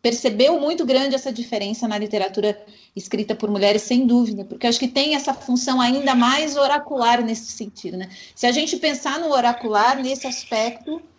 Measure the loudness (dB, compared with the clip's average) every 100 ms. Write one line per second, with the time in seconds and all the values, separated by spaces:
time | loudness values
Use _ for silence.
0 | 0 0 -2 2 4 4 0 -2 2 2
1 | 2 -2 -4 -8 -6 -4 -4 -4 -4 -4
2 | -2 -2 -2 0 -2 -2 -10 -20 _ -16
3 | -6 -6 -4 -4 -2 2 2 2 2 2
4 | 4 4 2 -2 -10 -4 -2 0 0 0
5 | 0 0 -2 -6 -2 -2 0 2 2 2
6 | 2 4 4 2 0 2 2 2 -2 0
7 | 2 2 2 -4 -8 -12 -12 -10 -10 -10
8 | -12 -14 -20 -2 0 2 0 -2 -2 -2
9 | -4 -2 0 2 2 0 0 4 4 2
10 | -2 -4 -6 -8 -4 -2 -2 -4 -10 -10
11 | -10